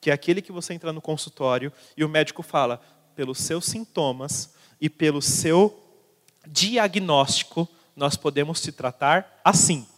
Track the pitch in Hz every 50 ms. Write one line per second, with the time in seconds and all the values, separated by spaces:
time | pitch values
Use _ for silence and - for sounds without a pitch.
0 | - 156 143 143 - - 175 190 196 - 190 175 170 - 180 170 165 165 160 160
1 | - - 156 151 - - - - 143 131 127 127 127 143 139 _ - - _ -
2 | 151 156 156 156 156 151 - - 170 - - 156 139 120 120 123 _ _ _ _
3 | _ _ _ - 143 127 131 - - - 160 170 175 - - 220 226 - _ 196
4 | 160 139 127 127 131 147 - - - - _ _ _ _ _ _ 147 156 151 _
5 | 170 151 147 143 135 - - - - 165 160 175 202 214 208 - _ _ _ _
6 | _ _ _ _ _ _ _ _ _ 160 151 - 175 202 233 240 214 202 175 208
7 | 190 180 151 143 135 135 - - - - - - 170 165 _ _ _ _ _ -
8 | 143 143 147 - - 156 143 143 143 151 165 - - - 143 - - 127 123 _
9 | 147 139 156 180 190 - _ _ _ 170 190 175 - - 170 139 113 - _